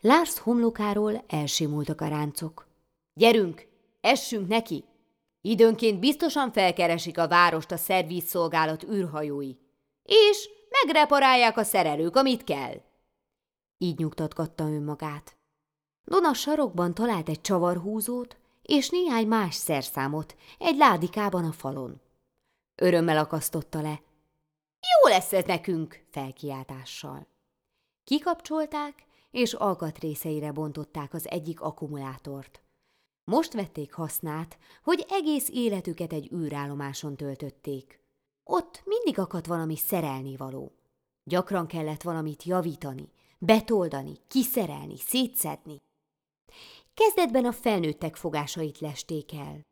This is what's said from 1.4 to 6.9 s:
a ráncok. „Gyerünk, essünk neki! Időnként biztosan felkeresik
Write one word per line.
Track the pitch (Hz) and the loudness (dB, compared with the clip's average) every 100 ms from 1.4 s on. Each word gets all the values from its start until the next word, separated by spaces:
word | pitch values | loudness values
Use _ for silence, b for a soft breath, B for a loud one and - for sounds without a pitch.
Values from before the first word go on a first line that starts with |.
| 147 - 156 147 147 151 | -2 -2 -2 -2 -4 -4
a | 156 | -4
ráncok. | 151 151 143 165 - - _ _ _ _ | -2 -4 -6 -10 -12 -20 _ _ _ _
„Gyerünk, | - 226 226 190 156 - _ _ _ | 4 6 6 2 -4 -16 _ _ _
essünk | 202 262 - 226 185 | 2 2 2 -6 0
neki! | 226 220 160 - _ _ _ _ _ | 0 0 -8 -10 _ _ _ _ _
Időnként | 196 220 226 220 226 196 | -4 6 6 6 2 4
biztosan | 233 294 330 294 254 | 2 2 0 0 -2
felkeresik | 220 185 175 175 | 2 2 4 2